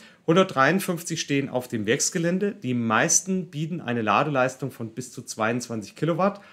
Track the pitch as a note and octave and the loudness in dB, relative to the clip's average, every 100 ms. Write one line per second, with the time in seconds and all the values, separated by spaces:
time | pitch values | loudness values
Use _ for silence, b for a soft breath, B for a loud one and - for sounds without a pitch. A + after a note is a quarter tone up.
0 | B B - F3 F#3 C3 C3+ F#3+ - E3 | B B 2 4 4 4 4 4 0 -6
1 | - D#3+ - C#3 C#3 B2 - A#2 G2+ B2+ | -6 -6 -2 0 0 -4 -4 -2 0 0
2 | - F3 E3+ F3+ G3+ - B2+ B2 A2+ A2 | 0 -2 0 0 -2 -4 -4 -2 2 2
3 | D#3+ - - F#3 E3 C#3+ D#3+ E3 A#2+ A#2+ | 4 2 0 -4 -4 -6 -6 -6 -4 -2
4 | G#2+ G#2 D3 C3+ B2+ - C3+ - A2+ B2+ | 2 2 2 2 0 -2 -8 -8 -10 -10
5 | - - - - A2 B2 A#2+ A2+ F#2+ - | -12 -12 -10 -2 -2 -2 -4 -8 -10 -4
6 | D#3 E3 G3 G3 B | -2 2 0 -2 B